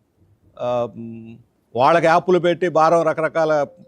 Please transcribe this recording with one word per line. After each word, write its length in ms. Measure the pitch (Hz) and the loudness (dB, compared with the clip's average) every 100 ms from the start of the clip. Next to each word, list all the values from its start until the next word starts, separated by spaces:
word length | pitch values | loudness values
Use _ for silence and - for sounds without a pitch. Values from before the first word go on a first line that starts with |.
| _ _ _ _ _ - | _ _ _ _ _ -10
ఆ, 300 | 123 123 117 113 | -6 -4 -6 -10
మ్, 400 | 117 113 113 117 _ _ _ 117 | -16 -16 -20 -20 _ _ _ 0
వాళ్ళకి 300 | 139 170 160 | 2 4 2
యాప్లు 340 | 175 180 180 | 2 2 0
పెట్టి 300 | 175 170 180 | 0 -2 -2
భారం, 320 | 151 160 170 | 2 2 2
రకరకాల 640 | 156 156 156 165 156 151 139 - | 0 -2 -4 -2 0 0 -4 -10